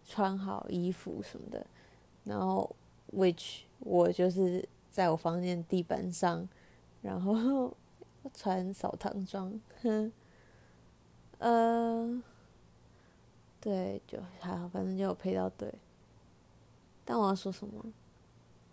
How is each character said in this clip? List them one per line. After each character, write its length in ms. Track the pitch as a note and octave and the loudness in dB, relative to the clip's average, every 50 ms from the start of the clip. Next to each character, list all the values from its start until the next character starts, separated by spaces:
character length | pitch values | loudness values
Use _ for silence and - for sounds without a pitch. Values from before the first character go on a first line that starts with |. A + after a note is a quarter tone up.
| - | -20
穿 320 | - - - G3+ F#3+ F#3+ | -6 0 2 2 2 2
好 300 | G3 G3 G3 G3 - - - | -2 -4 -4 -4 -6 -4 -4
衣 220 | - F3+ F3 F3+ | -2 0 0 0
服 320 | F3+ - - - - - | -2 -4 -6 -8 -8 -8
什 160 | G#3 - - - | -8 -10 -12 -14
么 100 | - - | -12 -10
的。 160 | - G#1 - - - - - - - - - - - - - | -10 -10 -10 -12 -16 -20 -20 -20 -20 -20 -20 -20 -20 -14 -8
然 160 | - G#2 C#3+ | -6 -2 0
后， 340 | F#3+ F#3 F#3+ - - - - - - - - - - - | 0 2 2 2 0 -2 -4 -12 -20 -20 -20 -20 -16 -4
which 480 | - F#3+ F#3+ F#3 E3+ - - - - - - - - - | 2 4 4 4 4 2 -4 -10 -10 -12 -16 -18 -18 -10
我 320 | - G3+ F#3 F3 F3 F3 | -2 2 6 6 6 6
就 180 | F3 - F3+ F#3 | 6 4 4 4
是 400 | F3 F#3+ F#3+ F3+ F3+ F#3 - - - - - - | 4 4 2 2 2 0 -4 -6 -10 -18 -20 -4
在 180 | - - F#3 E3+ | 0 2 4 4
我 80 | D#3+ | 4
房 240 | E3 - E3+ E3+ F3 | 4 2 0 0 0
间 220 | F3+ F3+ F3+ E3+ E3 | 0 0 -2 -2 0
地 200 | - F#3+ F3+ E3+ | 0 0 0 2
板 280 | - - - F3+ F3+ | 0 -2 -2 -2 -2
上， 360 | F3 - - F3 E3+ E3 F3+ F#3 - - - - - - - - - - | 0 2 2 2 2 0 -4 -8 -12 -18 -20 -20 -20 -20 -20 -20 -16 -10
然 200 | - G3+ F#3+ F3+ | -8 -6 -4 0
后 520 | F#3 G3 G#3+ A3+ A3+ C4 C#4 C4+ B3+ - - - - - - - | 2 2 2 4 4 2 2 2 0 -2 -4 -10 -18 -20 -20 -20
<laughs> 320 | - - - - - C4+ - | -20 -20 -18 -16 -16 -16 -12
穿 400 | - - G3+ F#3 F#3 F#3 F#3+ G3 | -4 -2 0 0 0 0 -4 -4
扫 180 | - - - - - | -4 -4 -4 -4 -4
堂 260 | - G3 - G3+ F#3+ | -6 -6 -4 -4 -6
装， 360 | - - G3 F#3 F#3 G#3+ A3 - - - - | -6 -6 -6 -6 -6 -8 -10 -12 -16 -8 -2
哼， 300 | - A#3 G#3+ G#3+ G#3+ A3 - - - - - - - - - - - - - - - - - - - - - - - - - - | 0 2 2 2 0 -2 -4 -10 -18 -20 -20 -20 -20 -20 -20 -20 -20 -20 -20 -20 -20 -20 -20 -20 -20 -20 -20 -20 -20 -20 -6 0
呃， 840 | - A#3 A#3 A#3 A3+ A#3 A#3 A#3 A#3 A#3 A3+ A#3 A#3 A#3 A#3+ B3 - - - - - - - - - - - - - - - - - - - - - - - - - - - - | 2 4 6 6 6 4 4 2 2 0 0 -2 -2 -2 -4 -6 -8 -10 -18 -20 -20 -20 -20 -20 -20 -20 -20 -20 -20 -20 -20 -20 -20 -20 -20 -20 -20 -20 -20 -20 -20 -20 -14 -6
对， 400 | - G#3+ G3+ F#3 F#3 G3 G3 - - | -2 0 0 0 0 -2 -4 -6 -8
就 140 | - - - F#3 F3+ F#3 - | -10 -10 -10 -10 -12 -14 -10
还 180 | - F3+ F#3 | -8 -6 -6
好， 120 | F3 F3 F3+ | -6 -6 -6
反 160 | F3+ F#3 F#3+ | -4 -4 -2
正 120 | F#3 F#3+ | -2 -2
就 60 | F#3+ | 0
有 100 | G3 F#3+ | 0 -2
配 220 | F#3 - - F#3 F#3 | -2 -2 -2 0 0
到 160 | F#3 F#3 F#3+ | 0 0 -2
对。 240 | - - G#3 - - - - - - - - - - - - - - - - - - - - - - - - - - - - | -4 -6 -8 -8 -10 -12 -16 -20 -20 -20 -20 -20 -20 -20 -20 -20 -20 -20 -20 -20 -20 -20 -20 -20 -20 -20 -20 -20 -20 -12 -6
但 140 | - A#3+ A#3+ | -2 2 2
我 80 | G#3 | 4
要 80 | F#3+ G3 | 4 2
说 160 | F#3+ - G3 | 0 -2 -6
什 160 | F#3+ - G#3 | -8 -8 -10
么？ 180 | G#3 G#3+ G#3+ A3 A3+ A3 - - - - - - - - - - - - - - - | -12 -12 -12 -12 -14 -16 -18 -20 -20 -20 -20 -20 -20 -20 -20 -20 -20 -20 -20 -20 -20